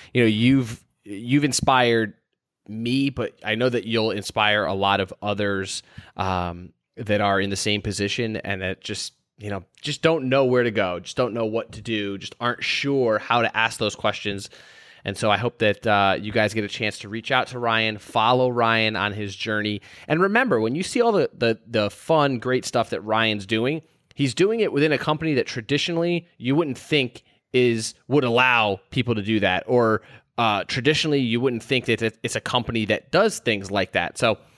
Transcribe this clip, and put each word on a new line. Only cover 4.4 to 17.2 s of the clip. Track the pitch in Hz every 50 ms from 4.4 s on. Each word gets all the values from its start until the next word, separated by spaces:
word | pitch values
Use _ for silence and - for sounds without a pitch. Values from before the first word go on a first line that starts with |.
| 107 107 104 107 95
a | 73 98
lot | 98 98 98 101 98
of | 95 - - -
others, | 104 104 101 101 104 101 101 95 95 98 - - - _ - - - - -
um, | - 95 95 92 90 87 87 87 87 90 - _ _ _ _ _
that | 90 87 104 104 104
are | 101 101 98 98
in | 98 98
the | 98
same | - - 107 104 101
position | - 107 95 104 101 101 - - 117 110 107
and | - - - 101 95
that | 95 92 95 -
just, | - - 104 - - - _ _ _ _ _ -
you | 104 104
know, | 101 95 90 _ _ _
just | - 147 143 -
don't | - 165 165 156 131 127
know | 131 139 131
where | 127 127 123 120
to | 117
go, | 101 110 98 92 90 87
just | 90 - -
don't | - 127 113
know | 104 117 113
what | 110 107 113 110 -
to | - 110
do, | 104 117 113 104 101 101 98 95
just | - - - -
aren't | 117 120 120 -
sure | - - - - - 139 139 135 123 113 107 104
how | - - 117 120
to | 113 - -
ask | 110 113 113 - -
those | 113 104 -
questions. | - - 104 98 - - 104 101 98 95 - - - - - - - - - - -
And | - 101 98
so | - 117 107
I | 101 98
hope | 120 120 - -
that, | 113 107 101 - -
uh, | 110 104 101 98 98 92 -
you | 101 107
guys | 104 110 107 104
get | 107 110 104
a | 101
chance | - - 113 104 - -
to | - 101
reach | 107 113